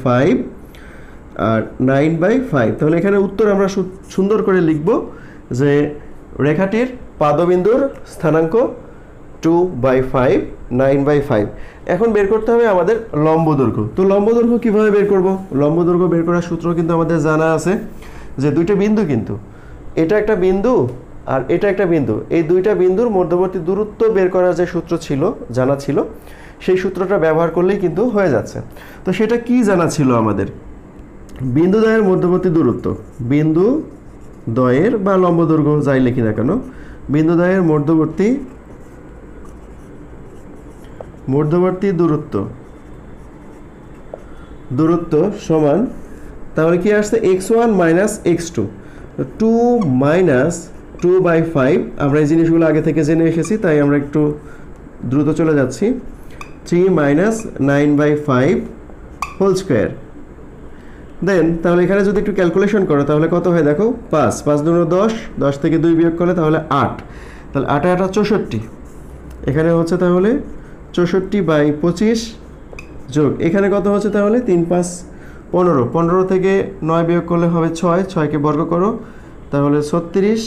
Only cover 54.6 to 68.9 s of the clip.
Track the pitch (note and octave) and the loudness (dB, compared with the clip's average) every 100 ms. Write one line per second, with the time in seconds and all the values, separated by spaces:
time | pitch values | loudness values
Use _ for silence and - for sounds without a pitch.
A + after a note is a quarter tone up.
54.6 | - - - - A#2 C3+ D3+ D#3 D#3+ D3 | -18 -20 -20 -12 -4 0 0 0 2 2
55.6 | A#2+ - G#3 B3+ - - - - - - | 0 0 -2 -2 -8 -14 -16 -16 -18 -18
56.6 | - F3 F#3 E3 C#3+ D3 G#3+ A3+ - - | -2 2 4 4 2 2 2 -2 -6 -2
57.6 | C3+ C#3+ D3 D3 D3+ D3 D3 B2 C#3+ A3+ | 2 4 4 4 2 2 0 2 2 0
58.6 | - - - - - - - - G3 F#3 | -4 -12 -18 -18 -20 -14 -10 -2 0 0
59.6 | F#3 A2+ E2+ - - - - - - - | 0 0 0 -6 -16 -18 -18 -20 -20 -18
60.6 | - - - - - - E3+ F#3 E3 E3+ | -18 -18 -20 -20 -18 -6 0 2 2 2
61.6 | F3 F3 F3 G3 G3+ G3+ G#3 G3+ F3 F3+ | 2 4 4 2 2 0 0 0 2 2
62.6 | G3+ G#3 E3+ C#3+ C#3+ D3+ D#3+ F3 F3+ E3+ | 2 2 2 2 2 2 2 2 2 2
63.6 | D3 D3 A3 B3 - D#3 A2+ - D3 D3 | 2 2 0 -2 -2 2 2 0 0 0
64.6 | D#3 E3+ D#3+ F3+ A3 A3 - - C#3 C#3 | 2 2 2 2 0 -2 -8 -2 -2 0
65.6 | D#3+ E3 E3 E3 E3 E3 F3 F3+ D#3 D#3 | 0 2 4 4 2 2 0 2 2 0
66.6 | - C#3+ G#2+ - - - - - - C#3 | 0 0 0 -4 -12 -16 -18 -18 -6 -4
67.6 | - C#3+ F3+ F3+ F#3+ G#3 G#3 G#3 - A2 | 0 0 2 2 0 0 0 0 -2 -6
68.6 | - - - | -8 -14 -18